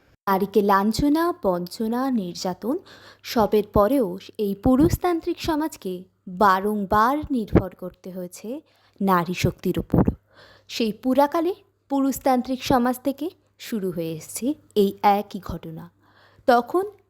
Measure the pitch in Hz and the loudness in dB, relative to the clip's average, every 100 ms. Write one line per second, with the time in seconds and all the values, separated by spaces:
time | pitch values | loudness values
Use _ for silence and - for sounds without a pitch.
0 | _ _ - 190 196 220 202 196 202 220 | _ _ -2 0 2 2 4 4 2 0
1 | 285 302 339 349 202 175 175 - 220 240 | 2 2 0 -2 -2 -2 -4 -6 -4 -2
2 | 269 247 180 - 190 180 208 339 - - | -2 -2 -4 -6 -6 -6 -6 -6 -8 -20
3 | - - - 247 202 214 - - 202 277 | -20 -20 -6 0 2 2 2 2 4 2
4 | 202 190 - - 202 196 262 254 330 - | 0 -4 -12 -6 -4 0 2 4 4 2
5 | 359 339 349 320 - 302 311 - 190 180 | 0 -2 -4 -6 -4 -2 -4 -6 -10 -10
6 | 185 _ - 180 202 185 202 214 196 214 | -14 _ -8 2 4 4 2 -2 0 2
7 | 226 294 302 262 202 - 190 - 180 - | 2 2 -2 -4 0 0 0 -6 -14 -14
8 | 190 185 180 - 208 285 - _ _ - | -16 -12 -12 -12 -12 -12 -14 _ _ -4
9 | 196 180 170 175 180 - 185 170 - - | 2 2 2 0 -2 -2 -4 -4 0 2
10 | - - _ _ - _ - - 226 214 | 2 0 _ _ -20 _ -12 -4 -4 -4
11 | 254 254 285 339 330 403 _ _ - 277 | -2 2 2 2 -2 -4 _ _ -4 -2
12 | 269 - 277 254 240 254 - 262 240 247 | 0 0 0 0 0 -4 0 2 2 -2
13 | 285 269 311 - _ _ - 220 185 170 | -4 -4 -8 -12 _ _ -8 -6 -4 -4
14 | 165 160 - - 233 302 _ - 196 - | -6 -8 -10 -8 -6 -6 _ 0 0 2
15 | 208 202 208 202 - 175 165 160 175 _ | 2 2 0 -10 -10 -10 -10 -16 -18 _
16 | _ _ _ _ - 240 240 349 403 - | _ _ _ _ 2 4 4 -2 -2 -8
17 | _ | _